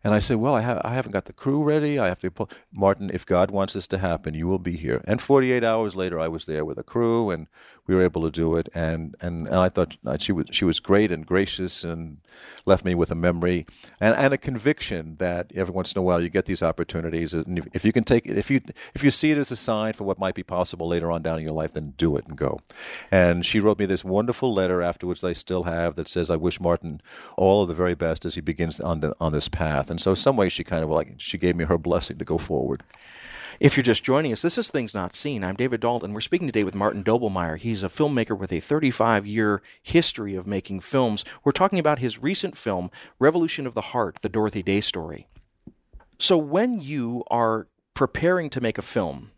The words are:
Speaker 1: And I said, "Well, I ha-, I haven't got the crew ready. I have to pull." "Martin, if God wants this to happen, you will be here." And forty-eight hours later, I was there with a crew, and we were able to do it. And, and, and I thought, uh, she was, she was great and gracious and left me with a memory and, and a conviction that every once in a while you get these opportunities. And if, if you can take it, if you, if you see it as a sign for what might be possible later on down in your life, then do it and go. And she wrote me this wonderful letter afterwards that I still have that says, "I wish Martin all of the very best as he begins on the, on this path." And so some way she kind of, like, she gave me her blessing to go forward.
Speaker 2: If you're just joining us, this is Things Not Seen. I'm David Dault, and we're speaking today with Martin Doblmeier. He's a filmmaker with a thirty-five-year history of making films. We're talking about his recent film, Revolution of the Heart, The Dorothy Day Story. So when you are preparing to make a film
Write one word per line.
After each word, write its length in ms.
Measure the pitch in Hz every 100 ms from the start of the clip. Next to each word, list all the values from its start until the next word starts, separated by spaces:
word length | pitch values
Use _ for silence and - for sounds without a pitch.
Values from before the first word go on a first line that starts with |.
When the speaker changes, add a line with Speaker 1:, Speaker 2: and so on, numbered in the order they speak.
Speaker 1:
And 100 | 104
I 40 | 104
said, 160 | - 117
"Well, 180 | 123
I 80 | 127
ha-, 200 | 117 120
I 100 | -
haven't 180 | 127 113
got 120 | 101
the 80 | -
crew 320 | - 139 139
ready. 340 | 151 151 147 143
I 80 | 98
have 120 | 90
to 100 | 92
pull." 200 | - 101 - _
"Martin, 380 | 92 98 98 98
if 140 | 90 -
God 240 | 90 90
wants 220 | 98 98
this 140 | 98 -
to 100 | 92
happen, 360 | 92 82 80
you 120 | 78 85
will 120 | 95
be 180 | 90 85
here." 260 | 80 60
And 160 | - 107
forty-eight 440 | - 139 127 123
hours 320 | 117 113 107 92
later, 240 | 92 82
I 80 | 80
was 180 | 80 -
there 180 | 76
with 140 | 78 -
a 60 |
crew, 460 | - 120 117 117 107
and 180 | 82 80 _ - _ -
we 80 |
were 80 | 92
able 180 | 92 85
to 100 | 80
do 240 | 80 82
it. 140 | 82 82
And, 400 | 85 80 82 78 -
and, 240 | 90 85 80
and 100 | 92
I 140 | 92
thought, 260 | - 85 -
uh, 140 | 60 69
she 120 | -
was, 140 | 90 71
she 160 | - 90
was 120 | 82
great 320 | - 98 104
and 140 | 82
gracious 600 | 78 92 98 - 92 -
and 340 | 87 82 80 73 _ - - - -
left 180 | 92
me 100 | 92
with 160 | 87 82
a 40 |
memory 500 | 82 87 87 87 90 78 - - _
and, 160 | 107
and 200 | 117 139
a 20 | 139
conviction 800 | - 123 123 151 - 90 80 80
that 300 | 90 87 87
every 180 | 90 92
once 220 | 92 90
in 40 | 98
a 40 |
while 180 | 92 87
you 80 | 85
get 160 | 95
these 180 | - 90
opportunities. 720 | 82 80 85 85 82 82 82
And 280 | 82 - 90
if, 60 | -
if 120 | 95 107
you 60 |
can 120 | 123
take 220 | 110 120 -
it, 100 | 101
if 140 | -
you, 100 | 135 - - -
if 80 | -
you 80 | 143
see 200 | - 151
it 80 | 147
as 120 | 139
a 60 | 120
sign 380 | - 110 110
for 100 | 107
what 140 | 98 92
might 160 | 95
be 80 | 92
possible 440 | 90 90 90 87 85
later 240 | 85 82
on 120 | 82
down 160 | 80 80
in 60 |
your 100 | 78
life, 180 | 78 80
then 220 | 78 73 -
do 220 | 82 71
it 100 | -
and 80 | -
go. 240 | 67 - - - - - -
And 360 | 95 87 87 85
she 120 | 110
wrote 200 | 104 101
me 80 | 98
this 180 | 92
wonderful 480 | 95 95 117 117 131
letter 300 | 101 92 90
afterwards 400 | 87 85 90 87
that 60 | 90
I 40 |
still 300 | 87 - 92
have 340 | 85 85 85 80
that 120 | 80
says, 200 | 87 82
"I 80 | 82
wish 240 | 85 -
Martin 400 | 87 85 82 73 - - - -
all 240 | 95 101
of 60 | 90
the 60 |
very 200 | 82 90
best 320 | 82 85 80 85
as 80 |
he 80 | 87
begins 380 | 78 78 85 -
on 200 | 82 80
the, 160 | 76 -
on 140 | 82
this 160 | 76 -
path." 420 | - 80 71 69
And 80 | 82
so 160 | 95
some 220 | 92 139 127
way 140 | 95
she 120 | -
kind 220 | 85 82
of, 60 | 78
like, 240 | 78 - -
she 220 | - 85
gave 180 | 90 85
me 80 |
her 140 | 82 85
blessing 400 | 82 85 - -
to 60 | -
go 100 | 82
forward. 460 | - 73 67 69 - - - - - - - -
Speaker 2:
If 160 | 143 -
you're 60 |
just 220 | 123 107
joining 280 | - 135 156
us, 100 | 110
this 140 | 175 247
is 140 | 220
Things 240 | 143 113
Not 220 | 104 87 -
Seen. 260 | 147 123
I'm 140 | 92 98
David 240 | 127 117
Dault, 240 | 117 120
and 100 | 98
we're 60 | 104
speaking 260 | - 175 180
today 160 | 110
with 140 | 98 98
Martin 260 | 101 101
Doblmeier. 560 | 98 120 110 95 85 80
He's 240 | 117 104
a 60 | 92
filmmaker 500 | - 147 131 110 101
with 140 | 95
a 80 | 85
thirty-five-year 1040 | - 151 143 - 113 107 101 107 104 101 - -
history 540 | - 170 165 - 104 95
of 100 | 92
making 320 | 101 - 95
films. 460 | - 135 123 104 - -
We're 80 | 143
talking 300 | - 190 190
about 180 | 151 143
his 240 | 123 -
recent 340 | 139 196 190 -
film, 320 | 113 95 90 - - _
Revolution 480 | 139 170 165 - 131
of 80 |
the 60 | 110
Heart, 380 | - 123 98 -
The 60 | 110
Dorothy 340 | 107 107 104
Day 180 | 92 98
Story. 460 | - 90 78 - - - _ _ - _ _ - _ _
So 180 | - 175
when 420 | 147 170 247 226
you 440 | 139 147 117 120 -
are 340 | 120 113 110 - _ _
preparing 540 | - 131 - 165 180 156
to 100 | 131
make 180 | 120 -
a 40 |
film 500 | - 117 87 67 -